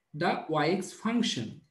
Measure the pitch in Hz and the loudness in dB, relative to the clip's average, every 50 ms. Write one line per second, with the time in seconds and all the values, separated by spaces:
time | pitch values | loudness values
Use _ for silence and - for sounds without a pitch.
0 | _ _ - 147 165 196 - - - - 156 151 147 160 190 196 196 - - - | _ _ -6 -2 0 0 0 0 -2 -2 0 2 4 4 2 2 0 -4 -8 -6
1 | - 220 233 240 - - - 135 110 107 - - - _ | -2 0 2 2 2 2 0 -2 -4 -6 -8 -14 -18 _